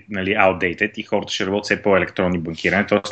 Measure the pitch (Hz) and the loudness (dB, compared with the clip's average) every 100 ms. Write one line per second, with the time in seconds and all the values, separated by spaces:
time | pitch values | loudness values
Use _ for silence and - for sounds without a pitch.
0 | - 101 95 104 95 87 90 - 104 - | -6 -4 -2 2 4 4 -2 -2 -4 -4
1 | 104 104 101 - 95 101 - 95 104 95 | -4 -2 -2 -4 0 0 0 0 2 2
2 | 85 - 90 90 82 80 90 92 101 104 | 2 0 0 0 -4 -4 0 2 2 0
3 | - | 2